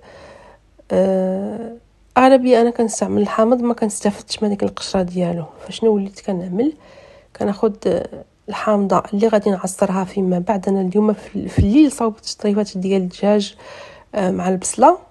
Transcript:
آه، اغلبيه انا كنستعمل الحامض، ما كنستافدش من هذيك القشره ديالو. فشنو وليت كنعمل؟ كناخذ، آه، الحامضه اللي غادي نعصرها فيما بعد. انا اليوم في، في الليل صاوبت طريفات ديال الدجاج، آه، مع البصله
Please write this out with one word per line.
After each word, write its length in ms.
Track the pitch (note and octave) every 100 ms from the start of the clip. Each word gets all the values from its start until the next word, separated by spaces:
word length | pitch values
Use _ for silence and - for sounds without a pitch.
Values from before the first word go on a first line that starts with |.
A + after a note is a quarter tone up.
| - - - - - - _ _ -
آه، 840 | F#3 F#3+ F#3+ F#3 F#3+ G3+ G#3+ A#3 A#3 _ _ _ B3+
اغلبيه 420 | C4 C4+ B3+ A#3
انا 100 | A#3
كنستعمل 520 | A#3+ A#3 - G3 G3+
الحامض، 400 | G3+ - A3 B3
ما 120 | A#3+
كنستافدش 680 | A#3 A3 - G#3 G3+ - -
من 60 | G#3
هذيك 140 | G3+
القشره 400 | G3+ G3 - F#3+
ديالو. 420 | F3+ F3+ F3 E3+ D#3+ - -
فشنو 280 | - A3+
وليت 260 | G#3 G3 -
كنعمل؟ 520 | - F3+ F#3 F#3 C#4+ - - - - - _ -
كناخذ، 360 | G#3+ G3+ A3 G#3 F#3+
آه، 380 | E3+ - - - _ -
الحامضه 540 | G3+ - G#3 G3 F#3 -
اللي 140 | G3+ A3+
غادي 220 | G#3+ G#3
نعصرها 540 | F#3 F#3 - F#3+ F#3+
فيما 340 | F#3 G3+ F#3 F3+
بعد. 300 | F3+ G3+ F#3+
انا 120 | G3
اليوم 320 | F#3 G#3 G#3+
في، 360 | G#3 - G3 -
في 100 | -
الليل 340 | G3+ C4 D4
صاوبت 440 | - A3+ G#3+ - -
طريفات 380 | G#3 G3+ G3+ F#3+
ديال 240 | F#3+ G3
الدجاج، 520 | F3+ - G3+ G#3 G3+ - - - - - -
آه، 160 | G#3 F#3
مع 180 | F#3+ F3+
البصله 500 | F#3 - - C#4 F#4 -